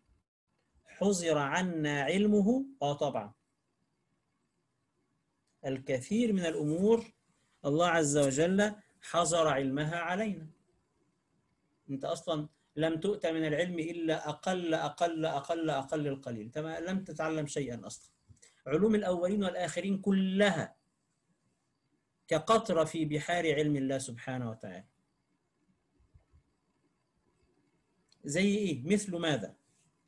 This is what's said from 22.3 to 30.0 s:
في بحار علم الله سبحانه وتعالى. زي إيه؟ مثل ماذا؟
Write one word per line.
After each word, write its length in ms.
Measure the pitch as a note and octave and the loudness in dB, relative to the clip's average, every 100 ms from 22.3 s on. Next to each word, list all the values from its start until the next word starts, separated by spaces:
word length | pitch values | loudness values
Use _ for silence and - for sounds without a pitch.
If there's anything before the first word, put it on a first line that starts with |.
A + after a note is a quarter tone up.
| D#3+ D#3 A3+ A3 E3 | -2 4 2 4 2
في 220 | D#3 E3+ D3+ | 2 0 -2
بحار 500 | D3 D3 F3 E3 D3 | -2 -2 0 2 2
علم 200 | D3+ C#3+ | 2 2
الله 220 | C3+ C3+ | 0 -2
سبحانه 520 | B2+ A#2 - B2+ A#2+ | -4 -10 -8 -6 -6
وتعالى. 360 | A2+ G2 F2+ G2+ _ _ _ _ _ _ _ _ _ _ _ _ - _ _ _ _ _ _ _ _ _ _ _ _ _ _ _ _ _ _ _ _ C#3+ | -8 -12 -14 -18 _ _ _ _ _ _ _ _ _ _ _ _ -20 _ _ _ _ _ _ _ _ _ _ _ _ _ _ _ _ _ _ _ _ -6
زي 300 | D#3 G3+ G3+ | 0 2 2
إيه؟ 240 | G3+ C3 C#3+ | 0 -4 0
مثل 300 | G#3 G3+ E3+ | 0 0 -4
ماذا؟ 400 | E3 C3 F#2+ - _ _ _ _ | 0 -2 -4 -14 _ _ _ _